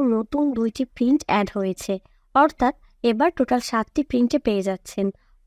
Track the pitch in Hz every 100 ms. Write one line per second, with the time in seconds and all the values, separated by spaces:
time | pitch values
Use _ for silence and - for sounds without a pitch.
0 | 262 220 226 285 294 226 226 - 262 -
1 | 247 302 - 208 196 208 190 185 - 190
2 | - _ _ 269 302 - 247 - _ _
3 | 240 220 320 - 247 247 - 226 - -
4 | 277 247 240 294 - 202 190 185 - -
5 | 196 - _ _